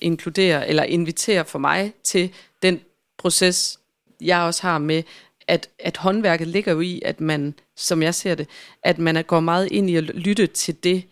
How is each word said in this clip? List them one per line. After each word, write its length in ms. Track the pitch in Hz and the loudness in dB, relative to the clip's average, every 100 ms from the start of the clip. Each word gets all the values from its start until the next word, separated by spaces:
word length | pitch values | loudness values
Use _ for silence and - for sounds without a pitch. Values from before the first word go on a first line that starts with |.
inkluderer, 640 | 170 165 180 175 185 151 | -2 -2 -2 2 2 2
eller 180 | - 156 | 2 0
inviterer 600 | - 175 165 165 - 190 | 2 0 0 -2 0 0
for 160 | 156 143 | 0 -2
mig 340 | 139 170 202 - | 0 0 -2 -6
til 280 | - 185 185 - - _ | -2 0 -2 -6 -20 _
den 180 | 185 170 - _ _ - | 0 0 -4 _ _ -6
proces, 600 | 185 - 180 180 - - _ _ _ _ | -2 2 2 2 -2 -6 _ _ _ _
jeg 200 | 160 175 | 0 2
også 220 | 170 170 | 2 -2
har 160 | 185 160 | -2 0
med, 240 | 151 160 165 - - _ - | 0 -2 -4 -12 -20 _ -2
at, 200 | 170 - - | -2 -2 -10
at 180 | - - | -8 -2
håndværket 520 | 185 202 208 165 165 | 0 2 2 0 0
ligger 240 | 185 202 | -2 0
jo 80 | 160 | 0
i, 220 | 175 180 | -2 -4
at 160 | - - | -6 -4
man, 340 | 156 151 143 147 _ - | -2 -2 -4 -8 _ -10
som 260 | - 165 | -2 0
jeg 120 | 160 | 2
ser 200 | 170 196 | 0 -2
det, 120 | 156 139 - - - | -4 -6 -12 -20 -4
at 160 | - - | -2 0
man 180 | 165 160 | 2 0
er, 60 | |
går 180 | 160 170 | 2 2
meget 280 | 165 175 190 | 2 2 0
ind 180 | 208 190 | 0 2
i 60 | 170 | 0
at 60 | |
lytte 420 | 160 - 180 208 180 | -2 -4 -2 2 0
til 300 | - - 151 | 0 -6 -2
det 180 | 180 185 180 | 0 0 -2